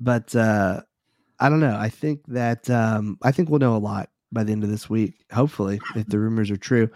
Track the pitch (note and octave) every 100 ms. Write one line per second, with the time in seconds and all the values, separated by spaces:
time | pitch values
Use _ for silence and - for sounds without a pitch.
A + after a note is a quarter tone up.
0 | B2 A#2+ - A#2+ A2 G#2+ G2 F#2+ - _
1 | _ _ _ _ C3+ D3+ D3 G#2 G#2+ -
2 | D3+ D3 - B2 A#2+ A#2 - A#2+ A2+ A2
3 | G#2 G2 B2+ C3+ E3 D3 C3 A2+ G#2 G2+
4 | F#2 _ _ A#2 G#2+ G#2+ G#2 G#2 - A2
5 | G#2 - _ A#2 C#3+ - G2 G2+ - A2+
6 | G#2+ G#2 A2 A2+ G#2 G2+ - A#2+ A2